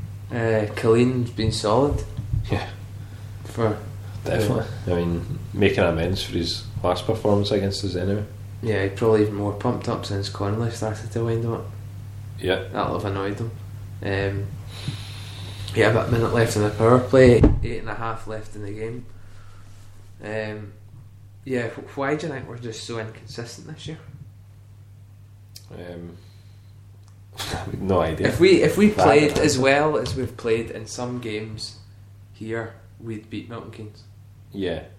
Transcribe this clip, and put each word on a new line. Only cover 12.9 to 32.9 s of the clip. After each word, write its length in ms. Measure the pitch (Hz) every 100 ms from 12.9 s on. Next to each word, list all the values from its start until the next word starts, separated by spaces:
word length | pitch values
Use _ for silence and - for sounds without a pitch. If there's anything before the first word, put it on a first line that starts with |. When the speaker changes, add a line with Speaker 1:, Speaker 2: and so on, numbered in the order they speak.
| -
Speaker 1:
have 60 |
annoyed 340 | 101 98 98 101
him. 120 | 113 - - - - -
Um, 440 | 101 98 98 101 101 - - - - - - - - - - - -
yeah, 180 | - 107
but 160 | 110 -
a 20 |
minute 220 | 120 110
left 220 | 117 113 107
in 60 |
the 80 | 104
power 280 | - 110 123
play, 380 | 123 135 127 117 - -
eight 160 | 120 117
and 80 | 117
a 40 |
half 320 | 104 113 107 107
left 300 | 110 101 104
in 60 |
the 80 | 101
game. 320 | 107 113 123 - - - - - - - - - - - -
Um, 480 | 107 110 107 107 104 - - - - - - -
yeah, 240 | - 127 113
wh-, 280 | - - -
why 160 | 139 151
do 100 | 165
you 60 |
think 160 | 131 -
we're 100 | 120
just 260 | 120 107
so 140 | - 113
inconsistent 680 | 107 - - - 120 - -
this 180 | 156 -
year? 120 | 160 - - - - - - - - - - - - - - - - -
Speaker 2:
Um, 440 | - 87 87 87 87 - - - - - - - - - - - - - - -
<laughs> 80 | -
no 200 | 95 92
idea. 280 | 80 80 90
Speaker 1:
If 120 | -
we, 220 | 185 170
if 140 | - -
we 120 | 208
Speaker 2:
That 160 | 208
Speaker 1:
played 260 | - 147 147
Speaker 2:
I 20 |
don't 100 | -
Speaker 1:
as 120 | 151 127
Speaker 2:
know. 60 |
Speaker 1:
well 340 | 135 143 151 151
as 160 | 123 131
we've 200 | 120 -
played 340 | 117 113 113
in 160 | - 110
some 340 | - 123 123
games 580 | 120 107 110 110 - - - - - - -
here, 420 | - 110 113 110 - -